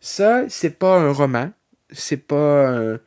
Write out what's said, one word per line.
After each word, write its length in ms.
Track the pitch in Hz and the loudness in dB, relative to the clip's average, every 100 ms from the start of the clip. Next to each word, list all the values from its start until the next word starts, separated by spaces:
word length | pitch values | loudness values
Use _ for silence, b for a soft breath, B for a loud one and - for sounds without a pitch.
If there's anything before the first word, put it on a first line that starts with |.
Ça, 440 | - - 202 247 - | -12 0 2 2 -2
c'est 280 | - 165 147 | -4 -6 -2
pas 200 | 185 185 | 2 4
un 120 | 151 | 2
roman. 400 | 143 143 123 139 - _ _ _ | 0 0 0 -4 -10 _ _ _
C'est 260 | 143 - 143 | -14 -8 -8
pas 500 | _ 143 147 143 135 | _ -2 2 2 2
un 300 | 123 113 110 | 0 -4 -6